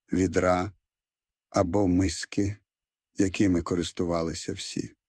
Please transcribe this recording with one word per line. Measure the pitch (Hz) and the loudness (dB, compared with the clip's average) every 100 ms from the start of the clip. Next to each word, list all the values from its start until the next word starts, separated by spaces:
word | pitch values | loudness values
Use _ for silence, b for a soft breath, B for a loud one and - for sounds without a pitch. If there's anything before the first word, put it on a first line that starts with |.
| - | -4
відра | 90 92 90 90 90 98 - _ _ _ _ _ _ _ | 0 0 2 2 2 -2 -10 _ _ _ _ _ _ _
або | 101 92 101 95 | 0 2 2 4
миски, | 90 92 - - - 98 104 _ _ _ _ _ - | 4 2 -2 -8 -4 -4 -4 _ _ _ _ _ -2
якими | 90 - 98 87 | 0 2 2 2
користувалися | - 87 80 - 87 85 82 87 - | 0 -2 -4 -4 -2 0 -2 -6 -8
всі. | 95 - - - - | -10 -8 -8 -10 -12